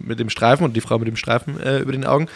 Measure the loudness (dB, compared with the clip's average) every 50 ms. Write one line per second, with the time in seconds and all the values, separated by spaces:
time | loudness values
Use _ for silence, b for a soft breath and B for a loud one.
0 | -8 -6 -4 -4 -4 -4 -2 2 4 4 6 6 4 0 0 -2 -2 0 0 0
1 | 0 -2 -4 -4 -2 0 0 0 0 -4 -8 -4 -2 -2 0 0 0 -2 -4 -4
2 | 0 2 2 2 2 B B